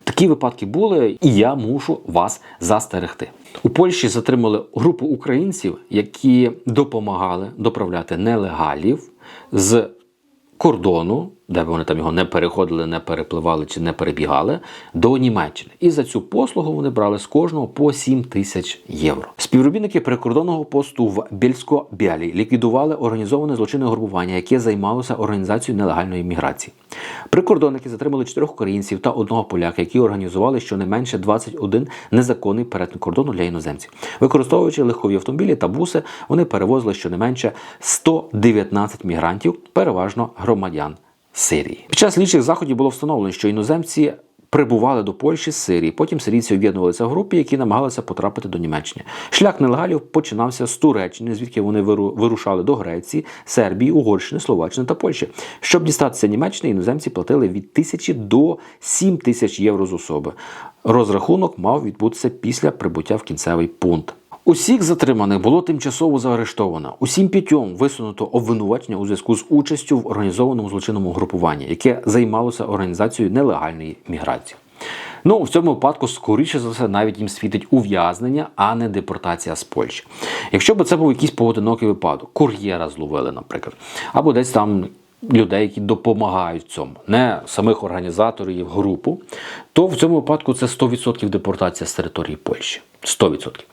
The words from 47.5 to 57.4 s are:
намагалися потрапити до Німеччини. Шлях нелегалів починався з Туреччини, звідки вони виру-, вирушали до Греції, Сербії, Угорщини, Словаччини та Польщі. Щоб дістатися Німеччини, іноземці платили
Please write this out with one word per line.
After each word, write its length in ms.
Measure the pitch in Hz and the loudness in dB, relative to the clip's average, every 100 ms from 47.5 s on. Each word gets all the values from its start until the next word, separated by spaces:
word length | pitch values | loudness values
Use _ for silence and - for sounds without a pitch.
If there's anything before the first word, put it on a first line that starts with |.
| 135 | 0
намагалися 460 | 117 110 135 - | 2 2 0 -4
потрапити 460 | - 92 101 110 95 | -8 -4 -4 -4 -8
до 100 | 87 | -6
Німеччини. 460 | 82 76 - - - - - | -4 -4 -8 -14 -16 -14 -4
Шлях 300 | - 202 - | 4 4 6
нелегалів 400 | 131 135 175 151 | 2 2 0 -2
починався 680 | - 160 - 107 123 123 123 | 0 -2 0 -2 -2 -2 -6
з 100 | - | 4
Туреччини, 580 | 156 110 90 - 117 | 4 4 -2 -6 -6
звідки 260 | 107 120 110 | -6 -4 -2
вони 220 | 101 107 | 0 2
виру-, 320 | 101 104 101 | 2 2 2
вирушали 480 | 104 117 110 104 95 | 2 0 0 0 0
до 120 | 92 | 2
Греції, 520 | 123 85 85 - 156 - - | 0 -2 -8 -4 -6 -6 -18
Сербії, 460 | - 123 98 92 131 | -2 0 2 2 4
Угорщини, 500 | 160 113 95 - 147 | 4 4 0 0 -6
Словаччини 460 | - 92 82 131 127 | 0 0 0 -4 -2
та 80 | |
Польщі. 340 | - - - - - - - | 0 0 -2 -6 -8 -16 -8
Щоб 240 | - 180 | 2 2
дістатися 420 | 156 - 135 - 104 | 2 2 0 2 0
Німеччини, 440 | 104 185 - 143 | 2 -2 -2 -2
іноземці 400 | 98 98 151 - | 0 0 -2 -4
платили 380 | 92 95 139 | -6 0 2